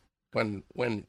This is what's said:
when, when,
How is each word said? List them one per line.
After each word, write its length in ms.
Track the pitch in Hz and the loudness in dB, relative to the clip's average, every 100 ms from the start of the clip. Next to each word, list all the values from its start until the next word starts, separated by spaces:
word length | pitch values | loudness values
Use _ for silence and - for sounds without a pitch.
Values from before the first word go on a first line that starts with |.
| _ _ _ | _ _ _
when, 300 | 120 110 101 - | 0 0 -2 -6
when, 340 | - 123 107 | -2 0 0